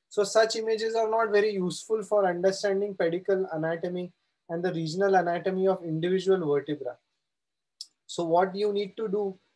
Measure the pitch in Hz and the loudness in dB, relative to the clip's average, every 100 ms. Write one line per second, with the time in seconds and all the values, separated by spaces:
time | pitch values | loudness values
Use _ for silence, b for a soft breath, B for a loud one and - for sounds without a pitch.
0 | _ 208 196 220 220 226 220 220 226 226 | _ -2 2 4 4 2 -2 -2 0 0
1 | 220 226 220 208 214 196 180 - - 220 | 2 2 4 4 4 0 -2 -4 -4 -4
2 | 190 208 190 175 190 190 202 196 208 196 | 2 2 2 2 0 2 0 0 -2 -2
3 | 165 175 185 190 190 160 160 170 180 180 | -2 0 0 0 0 -2 -2 -4 -4 -6
4 | 180 _ _ _ - 170 175 160 160 175 | -8 _ _ _ -8 -4 -2 -2 -4 0
5 | 196 190 175 170 185 190 190 180 170 160 | 2 4 2 -2 -2 0 0 0 -2 -2
6 | 175 185 180 190 156 143 139 143 127 123 | 0 0 2 2 2 0 -2 -6 -8 -12
7 | _ _ _ _ _ _ _ - - _ | _ _ _ _ _ _ _ -20 -20 _
8 | - - 165 170 185 190 208 202 196 - | -14 -6 2 2 2 0 -2 -2 -4 -6
9 | 220 208 196 190 _ | -4 -2 -4 -6 _